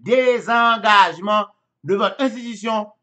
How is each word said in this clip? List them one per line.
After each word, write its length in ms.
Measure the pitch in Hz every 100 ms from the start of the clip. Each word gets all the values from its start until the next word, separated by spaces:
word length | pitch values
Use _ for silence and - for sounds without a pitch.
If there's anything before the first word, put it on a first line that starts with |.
désengagement 1400 | 123 254 254 240 180 233 233 226 214 202 175 160 202 214 202 _ _ _
de 100 | 147
votre 260 | 202 196 -
institution 720 | 269 233 233 208 220 220 214 _